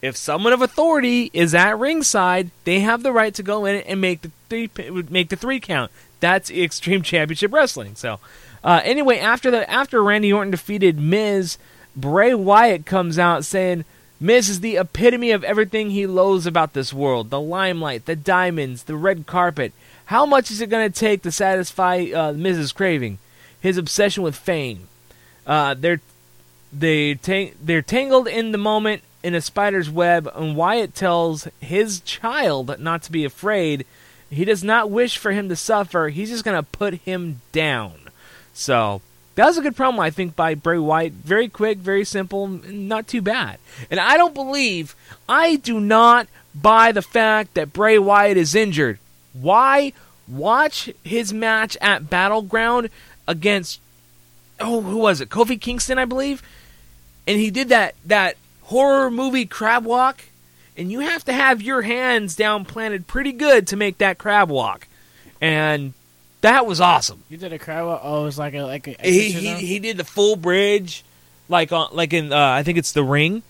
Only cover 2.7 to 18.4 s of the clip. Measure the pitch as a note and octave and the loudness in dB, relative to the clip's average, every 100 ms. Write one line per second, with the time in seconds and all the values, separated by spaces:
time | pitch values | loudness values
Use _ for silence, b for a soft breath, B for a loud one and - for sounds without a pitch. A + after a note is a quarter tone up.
2.7 | F3+ G#3 A#3 B3+ A#3+ A3 G#3 G3 G#3 G3+ | 0 2 0 2 2 0 -2 -6 -4 -2
3.7 | G3+ - F#3+ F#3 E3+ E3 - _ A3+ A3+ | -4 -4 -2 -2 -4 -10 -18 _ -8 -8
4.7 | - C#3+ F3+ E3 F3+ E3+ F#3+ A#3+ C4+ - | -10 -10 -8 -4 -2 -2 -4 -4 -6 -4
5.7 | D#3+ A#2 b b _ F3 F#3+ - - E3+ | -4 -4 b b _ 0 0 -2 -4 -4
6.7 | - - F#3+ E3+ F3 D3+ D#3+ G3+ C#4+ C#4 | -4 -2 -2 0 -2 -2 -2 0 2 0
7.7 | - G2+ G#2+ B2 G#2 B B B B - | -2 -14 -10 -10 -10 B B B B 2
8.7 | F3 - C4+ C#4 A3+ G3+ A#3+ C4 A#3+ - | 2 2 0 0 0 0 0 0 -2 -2
9.7 | A#3+ C4+ B3 G3+ G#3 G#3 G3+ G3 F#3 - | -2 0 2 2 2 2 0 -2 -6 -6
10.7 | G#3 F#3 D#3 D3 G3 G#3+ G3 F3+ - b | 0 2 2 0 0 0 0 -2 -8 b
11.7 | b b C3+ C3+ E3 A3+ B3 F#3+ G3+ A#3 | b b -10 -2 4 4 4 4 6 6
12.7 | F3+ D3+ F#3 F3 D#3+ F3 E3 D3 F#3+ F#3 | 2 -2 -2 0 0 2 2 -2 -2 -2
13.7 | F3 D#3 b b b E3 B3 G#3 F#3+ A3 | -2 -6 b b b 4 4 4 -4 -2
14.7 | G#3 F3+ - A#3+ B3 A#3+ G#3+ - G#3 G#3+ | -2 -2 2 2 2 0 0 0 0 0
15.7 | A3 G#3+ G3+ G3 F#3 F#3+ F#3+ E3+ E3+ D#3 | -2 -4 -2 -2 2 2 2 0 0 0
16.7 | C#3 C3 C3+ C#3 B2 A2 C#3 D3+ F3+ F#3+ | -2 -8 -2 -2 -2 -2 -6 -6 -4 -2
17.7 | E3+ D#3 B2 - E3 D3 F3+ | -2 -6 -8 -6 -6 0 2